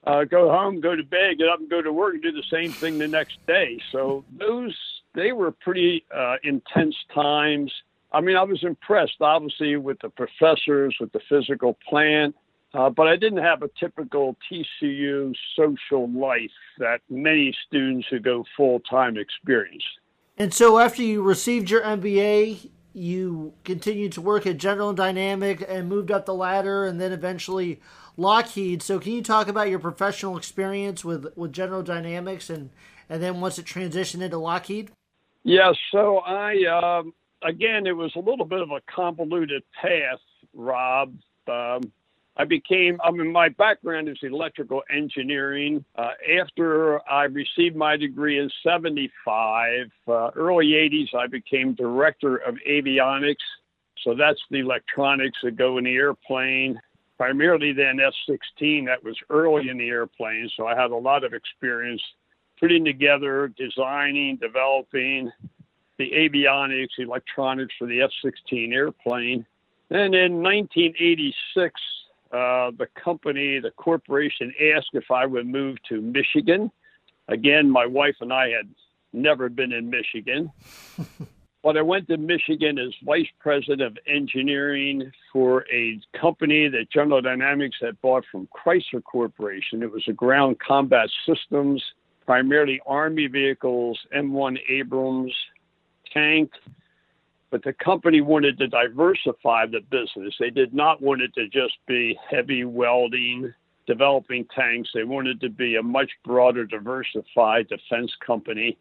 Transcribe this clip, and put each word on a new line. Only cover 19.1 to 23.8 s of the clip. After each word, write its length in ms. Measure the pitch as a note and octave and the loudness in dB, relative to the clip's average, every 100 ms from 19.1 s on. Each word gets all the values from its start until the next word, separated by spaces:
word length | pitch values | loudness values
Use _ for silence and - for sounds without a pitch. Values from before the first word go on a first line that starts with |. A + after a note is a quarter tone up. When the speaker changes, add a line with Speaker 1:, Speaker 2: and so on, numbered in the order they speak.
| G#2+ | 0
Speaker 1:
experience. 680 | G2+ - - B2 F#2+ D#2 - - _ _ _ - | -8 -10 0 0 0 -10 -12 -14 _ _ _ -6
Speaker 2:
And 160 | G3+ | -4
so 240 | - A#3 A3+ | 6 8 10
after 240 | A#3 A#3+ | 6 4
you 220 | A3+ G#3 | -2 2
received 480 | G3 F#3 - A#3+ F#3 | 2 2 2 -2 2
your 100 | A3+ | 2
M 180 | G#3+ G#3+ | 2 -2
B 220 | G3 G3 | 0 2
A, 380 | G#3 G#3 A3 G3+ - _ _ | 4 4 2 -2 -16 _ _
you 600 | - F3 F#3 F#3 E3 D#3 _ | -10 -6 -4 -4 -6 -10 _
continued 480 | - F3 | -10 -6